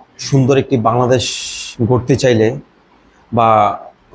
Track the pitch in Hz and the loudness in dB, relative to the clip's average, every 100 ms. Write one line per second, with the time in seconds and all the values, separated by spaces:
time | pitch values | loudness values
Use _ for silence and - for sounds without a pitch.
0 | - - - 139 127 139 135 131 113 120 | -20 -16 -2 0 2 2 0 0 0 0
1 | 123 127 - - - - - - 113 123 | 2 0 -2 -8 -12 -14 -14 -6 0 0
2 | - 127 131 113 110 135 - _ _ _ | 0 0 2 2 0 -2 -10 _ _ _
3 | _ _ _ 120 113 110 101 - - - | _ _ _ 0 2 4 2 -2 -12 -20
4 | _ | _